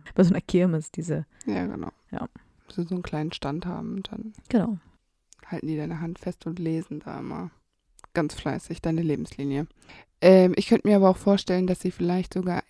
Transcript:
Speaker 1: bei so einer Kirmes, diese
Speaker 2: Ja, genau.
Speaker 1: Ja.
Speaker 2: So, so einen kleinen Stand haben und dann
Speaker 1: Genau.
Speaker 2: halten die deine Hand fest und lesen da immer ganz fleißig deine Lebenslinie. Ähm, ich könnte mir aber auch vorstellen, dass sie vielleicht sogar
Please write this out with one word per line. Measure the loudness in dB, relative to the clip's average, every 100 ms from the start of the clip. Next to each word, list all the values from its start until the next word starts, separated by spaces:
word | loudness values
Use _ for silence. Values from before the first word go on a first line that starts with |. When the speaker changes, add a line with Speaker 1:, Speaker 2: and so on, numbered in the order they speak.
| -2
Speaker 1:
bei | 4
so | 6
einer | 4
Kirmes, | 4 2 2 0 -4
diese | -8 -6 -4 -6 _ -6
Speaker 2:
Ja, | -4 -4
genau. | -8 -12 -14 _
Speaker 1:
Ja. | -12 -12 -14 _ _ _
Speaker 2:
So, | -8
so | -6
einen | -6
kleinen | -6 -6 -6
Stand | -8 -8 -6 -8
haben | -10 -8 -10
und | -10
dann | -12 -14 -16 -2
Speaker 1:
Genau. | 0 0 -4 _ _ _ _ _ _ -12
Speaker 2:
halten | -8 -6
die | -6
deine | -6 -6
Hand | -8 -8
fest | -10 -10 -8
und | -6
lesen | -4 -4 -6 -12
da | -12 -12
immer | -10 -10 -12 _ _ _ _ _ -8
ganz | -4 -4
fleißig | -4 -6 -6 -8 -8
deine | -4 -2
Lebenslinie. | -2 -2 -6 -8 -6 -4 -6 _ -20 -20 _ _
Ähm, | 8 10 8 4
ich | 2
könnte | 2 4
mir | 6
aber | 6
auch | 4
vorstellen, | 2 2 2 0 0
dass | -2
sie | -4
vielleicht | -2 -2 -2 -2
sogar | -4 -4 -4 -4